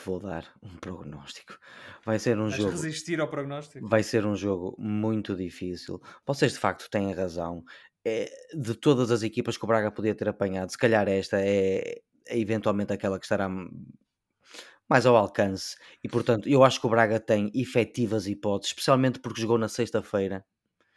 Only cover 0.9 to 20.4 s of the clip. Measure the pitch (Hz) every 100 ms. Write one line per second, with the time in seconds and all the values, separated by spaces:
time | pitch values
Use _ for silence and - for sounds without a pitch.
0.9 | 87 80 73 69 - - - - - -
1.9 | - - 110 123 107 107 101 101 87 156
2.9 | 156 - 160 151 147 139 143 151 131 104
3.9 | 110 107 113 104 98 101 92 90 - 107
4.9 | 107 110 110 101 92 92 - 92 87 -
5.9 | 92 - - - 139 139 - 101 92 -
6.9 | 107 98 90 92 85 85 85 85 - -
7.9 | _ 113 110 - - - 160 113 113 151
8.9 | 127 120 117 110 120 117 - 107 113 107
9.9 | - 107 101 104 - 101 92 92 - 120
10.9 | 110 101 98 95 101 98 101 95 95 -
11.9 | - _ _ - 117 107 110 107 101 101
12.9 | 101 104 95 - 101 95 95 85 85 -
13.9 | - _ _ _ _ _ - - _ -
14.9 | 135 120 120 98 - 101 95 - - -
15.9 | - - 120 110 110 113 139 131 - 123
16.9 | 113 110 110 - 107 104 127 120 123 107
17.9 | - 110 110 95 101 104 101 - - -
18.9 | 131 131 120 120 110 110 117 110 - 113
19.9 | 110 - 104 98 95